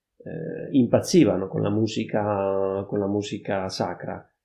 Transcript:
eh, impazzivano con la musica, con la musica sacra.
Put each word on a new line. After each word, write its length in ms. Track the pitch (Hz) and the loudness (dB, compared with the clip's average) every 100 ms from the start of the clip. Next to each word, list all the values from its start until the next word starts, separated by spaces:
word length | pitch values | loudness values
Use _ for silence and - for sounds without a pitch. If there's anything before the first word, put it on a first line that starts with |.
| _ _ | _ _
eh, 520 | - - - - - | -12 -10 -8 -8 0
impazzivano 760 | 139 117 120 - 185 117 92 95 | 2 4 2 4 6 6 4 -2
con 140 | 107 | -2
la 80 | 104 | 0
musica, 1120 | 104 110 117 110 110 104 101 98 98 95 95 98 | 0 0 -2 -4 -2 0 0 0 0 0 -2 -2
con 120 | 104 | -2
la 100 | 98 | 0
musica 600 | 101 101 98 - 98 95 | -2 -2 -8 -4 -4 -4
sacra. 600 | - 95 87 - 92 - _ | -4 -4 -4 -8 -10 -12 _